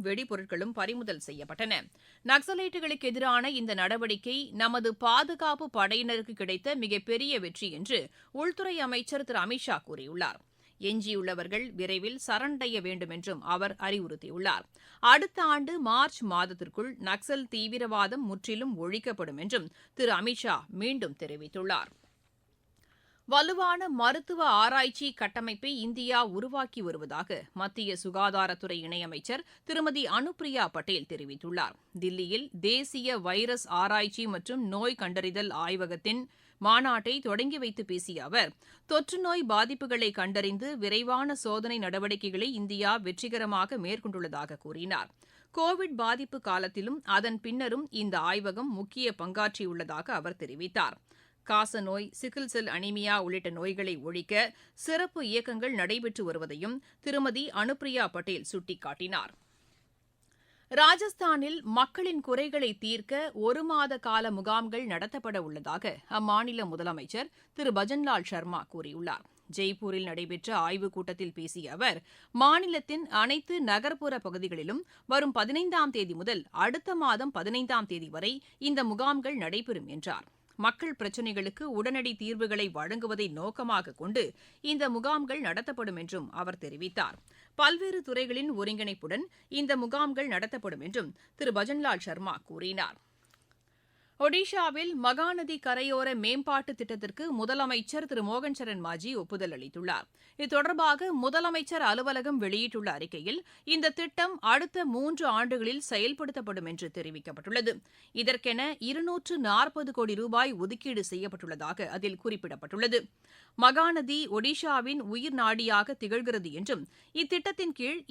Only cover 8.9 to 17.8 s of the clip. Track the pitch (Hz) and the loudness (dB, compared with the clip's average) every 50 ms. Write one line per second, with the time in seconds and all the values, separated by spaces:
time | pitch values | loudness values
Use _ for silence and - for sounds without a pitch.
8.9 | 247 247 240 - 294 277 269 - 233 202 180 208 254 254 - - 190 151 - - | -2 -4 -4 -4 -4 -4 -4 -2 -2 0 0 0 -2 -4 -2 -2 -2 -2 -4 -8
9.9 | 156 - 131 139 165 180 170 131 - - - _ _ _ _ _ _ - 196 196 | -12 -12 -10 -10 -4 -2 -2 -2 -2 -6 -14 _ _ _ _ _ _ -4 -2 0
10.9 | 214 226 196 214 214 196 185 185 185 175 170 175 202 220 247 247 214 180 185 185 | 0 0 0 0 -2 0 0 -2 -2 -4 -4 -4 -4 -4 -4 -4 -6 -6 -2 -2
11.9 | 190 185 190 226 254 262 - - 220 214 262 285 294 262 262 247 226 208 175 185 | -2 -2 -2 -4 -6 -6 -4 -2 0 0 0 -2 -2 -2 -2 -2 -2 -2 -2 -4
12.9 | 185 180 180 165 165 170 175 202 185 143 - 165 175 180 196 196 - - 190 196 | -4 -4 -6 -6 -6 -6 -6 -6 -6 -4 0 0 0 2 2 -2 -2 -2 -2 -2
13.9 | 202 202 180 160 156 - - - 151 175 190 196 143 90 - - _ _ - - | 0 -2 -2 -6 -8 -10 -12 -10 -8 -2 0 2 0 0 -2 -8 _ _ -20 -20
14.9 | - - - 240 262 294 392 381 - 381 349 311 294 294 277 294 339 349 269 220 | -4 6 10 10 10 10 10 4 0 2 4 4 4 4 2 -2 -2 -2 0 2
15.9 | 226 254 277 311 - - 247 202 180 175 180 185 185 175 175 180 - - 220 262 | 4 4 4 4 2 -4 -2 0 2 2 2 0 -2 -8 -10 -8 -6 -6 -6 -6
16.9 | 254 - 190 190 196 202 - - 277 277 262 - - 220 214 220 233 240 | -8 -6 -2 -2 -2 -2 -2 -2 -4 -4 -4 -4 -4 -4 -4 -4 -4 -4